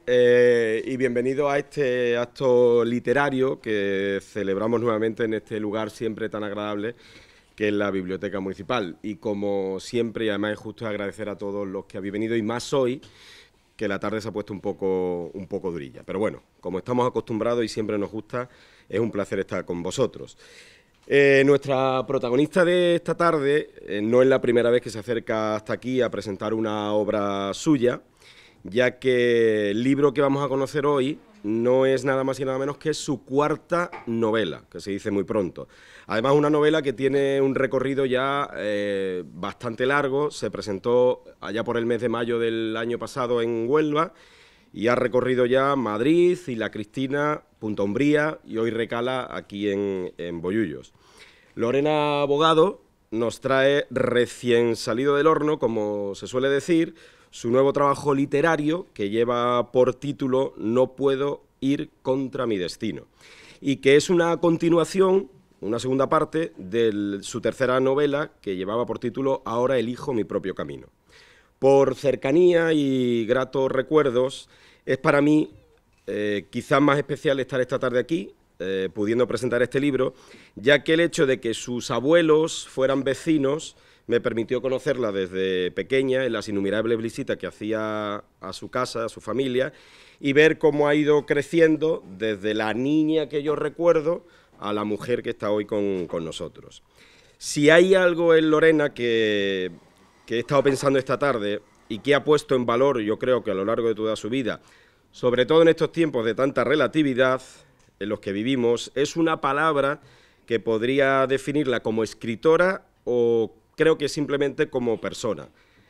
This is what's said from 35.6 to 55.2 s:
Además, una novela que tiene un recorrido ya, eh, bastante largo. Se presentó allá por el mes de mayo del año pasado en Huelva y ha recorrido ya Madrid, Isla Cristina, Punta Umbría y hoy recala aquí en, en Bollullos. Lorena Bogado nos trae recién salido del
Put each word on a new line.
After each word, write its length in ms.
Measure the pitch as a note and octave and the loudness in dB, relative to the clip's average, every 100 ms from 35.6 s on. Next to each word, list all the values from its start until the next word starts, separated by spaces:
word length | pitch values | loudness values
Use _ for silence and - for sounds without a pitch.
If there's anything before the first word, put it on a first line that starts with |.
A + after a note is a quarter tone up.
| C2+ - - - - | -18 -20 -20 -18 -6
Además, 280 | G#2+ C3 | -2 2
una 140 | D3 D3 | 4 4
novela 320 | D3+ D3+ D#3+ | 4 2 2
que 120 | C#3 | -2
tiene 480 | A#2+ C3+ C#3 C#3 C#3 | -2 0 0 0 2
un 160 | C3+ C3 | 0 0
recorrido 480 | C3 C3+ C3+ C3+ | 0 0 -2 -2
ya, 440 | C3+ B2 C3+ C#3+ C#3 | 0 0 0 -2 -4
eh, 720 | - G#2 G2+ G2+ G2 F#2+ F2+ D2+ | -6 -4 -2 -2 -2 -4 -6 -10
bastante 580 | D2+ G2 - A#2+ A#2 | -10 -10 -8 -8 -2
largo. 460 | B2+ C#3+ C#3 C#3 D3 | 0 0 0 -2 -4
Se 220 | - A2 | -4 -8
presentó 720 | G2 G#2+ F#2+ A#2+ B2 B2 B2 - - | -8 -8 -6 0 2 2 0 -8 -16
allá 240 | F2 G#2+ | -8 -6
por 120 | A2 A#2 | -4 -2
el 100 | A#2 | -2
mes 140 | A#2 | -2
de 60 | A#2+ | -2
mayo 300 | A#2 A#2+ A#2 | -2 -2 -2
del 380 | A#2 A2+ A2+ A2 | -2 -2 -4 -4
año 240 | A#2 A2+ | -4 -6
pasado 420 | A2+ C#3 A#2+ A#2+ | -8 -6 -2 0
en 260 | A#2 A#2 A#2 | 0 -2 0
Huelva 460 | D3+ D#3 D3 F3 - - - - _ _ | 0 0 0 -2 -6 -20 -20 -20 _ _
y 140 | - A2 | -4 0
ha 80 | |
recorrido 500 | A#2+ B2 B2 B2 B2 | 2 2 0 0 0
ya 300 | B2 C3 C3+ | 2 2 2
Madrid, 640 | C#3 A2+ G#2+ C3+ E3+ F3 F3 - | 0 -2 -2 2 4 4 0 -6
Isla 240 | A2+ G#2 | -6 -6
Cristina, 720 | G#2+ G#2 C3+ C3 C#3+ D3+ D3+ - - | -6 -10 -6 -4 -2 -2 -4 -10 -12
Punta 240 | G#2+ G2+ | -8 -2
Umbría 560 | G2+ G2+ D3 D3 D3+ D#3+ | -2 0 2 2 0 -4
y 140 | - A2 | -8 -4
hoy 120 | A#2 | -2
recala 560 | A2+ A2 A#2 B2 C3 - | -2 -4 -4 -4 -4 -6
aquí 420 | F2+ - G2+ G#2 | -10 -10 -6 -2
en, 420 | G2 G2+ F#2+ F2+ - | -2 -2 -4 -6 -8
en 220 | E2+ E2+ | -10 -6
Bollullos. 520 | F2 A2 F#2 B1+ - _ _ - - _ _ - | -4 -2 -2 -6 -16 _ _ -20 -20 _ _ -6
Lorena 680 | A2+ C3+ D3+ D3+ D3 D3 C#3+ | -2 0 0 0 0 0 0
Bogado 540 | C#3+ D#3+ D#3+ F#3 - _ _ - | 2 4 6 4 0 _ _ -8
nos 300 | A2 A#2 - | -4 -2 -2
trae 480 | C3 C3+ C3+ C#3+ - | 0 2 4 2 0
recién 880 | B2+ A#2 A#2+ A#2 - B2 A#2 A#2+ A2+ | -2 0 2 0 -2 2 4 4 0
salido 400 | B2 A2+ C#3 | -4 -2 0
del 100 | C#3+ | 4